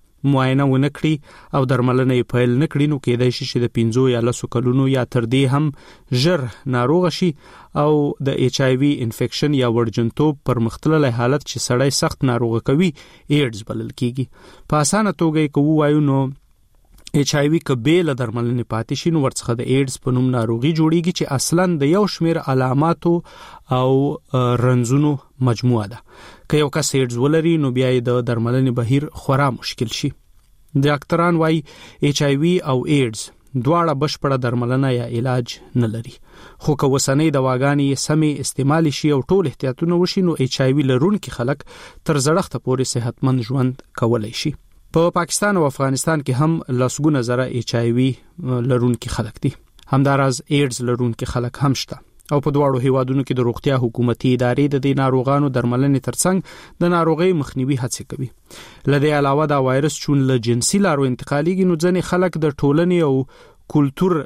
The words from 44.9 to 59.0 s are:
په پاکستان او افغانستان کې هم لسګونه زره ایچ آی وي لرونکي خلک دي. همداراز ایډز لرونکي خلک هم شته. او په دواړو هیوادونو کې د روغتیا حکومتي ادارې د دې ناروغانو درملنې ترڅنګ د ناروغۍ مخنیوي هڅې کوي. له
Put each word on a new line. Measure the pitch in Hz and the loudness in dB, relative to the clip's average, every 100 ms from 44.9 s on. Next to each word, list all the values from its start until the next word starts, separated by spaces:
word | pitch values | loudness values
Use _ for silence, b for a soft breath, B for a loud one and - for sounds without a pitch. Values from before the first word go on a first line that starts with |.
په | 160 170 | 0 2
پاکستان | 175 170 - 208 190 | 0 -4 -2 0 2
او | 147 | 0
افغانستان | - 135 135 - 156 | 0 -2 -2 -2 -2
کې | 135 127 | -2 0
هم | 156 165 - 123 | 2 0 -2 -2
لسګونه | 127 - 156 139 117 | -2 0 0 0 0
زره | 123 | -2
ایچ | 127 123 - | -2 -4 -2
آی | 117 117 | -2 0
وي | 120 131 123 - - 131 123 127 | 2 0 -2 -12 -12 -4 -2 0
لرونکي | 123 123 117 117 | 2 2 0 -4
خلک | - 113 - | -6 -6 -4
دي. | 135 - _ - - | -6 -6 _ -20 -2
همداراز | 139 139 139 135 127 - | 0 2 2 0 -2 -2
ایډز | 147 139 117 123 | 0 0 -2 -4
لرونکي | 123 123 113 127 | -2 -2 -2 -6
خلک | 123 123 - | -4 -6 -2
هم | 143 123 | 0 0
شته. | - - - - - | -4 -14 -18 -20 -4
او | 147 | -2
په | 147 | 0
دواړو | 143 143 131 | 0 2 2
هیوادونو | 135 131 127 135 | 0 0 0 -2
کې | 127 127 | -2 0
د | 120 | 0
روغتیا | 113 143 131 | 0 -2 0
حکومتي | 120 120 120 113 131 | -2 0 -2 0 0
ادارې | 123 123 123 143 | 2 2 2 0
د | 139 | 0
دې | 139 135 | 0 0
ناروغانو | 131 131 123 143 143 127 | 2 0 0 0 0 0
درملنې | 120 123 143 131 - | -2 0 2 0 -2
ترڅنګ | - 175 185 - B B - | -2 0 0 -4 B B -2
د | 175 | 0
ناروغۍ | 175 165 156 185 170 | 2 2 2 2 0
مخنیوي | 131 135 131 135 | -2 -4 -2 -2
هڅې | 127 - - | -4 -8 -12
کوي. | 139 127 - _ B B B - | -10 -10 -12 _ B B B 0
له | 139 | 2